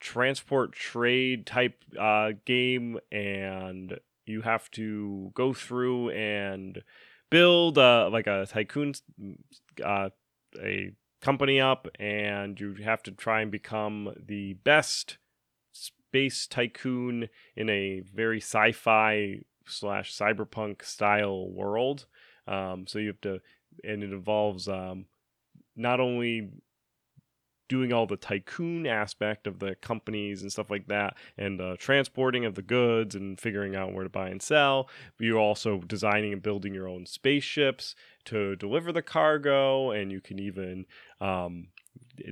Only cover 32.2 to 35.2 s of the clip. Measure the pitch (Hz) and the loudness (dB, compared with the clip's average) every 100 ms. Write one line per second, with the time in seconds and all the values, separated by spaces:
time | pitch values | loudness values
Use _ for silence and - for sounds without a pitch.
32.2 | 131 123 117 95 92 123 120 113 107 98 | 0 2 -2 -4 0 2 4 2 0 -6
33.2 | 98 92 117 101 98 95 95 95 95 95 | -8 -6 -4 -2 -2 -4 -4 -4 -6 -4
34.2 | 92 98 - 151 143 135 131 - - - | -4 -6 2 6 6 4 -2 -10 -20 -4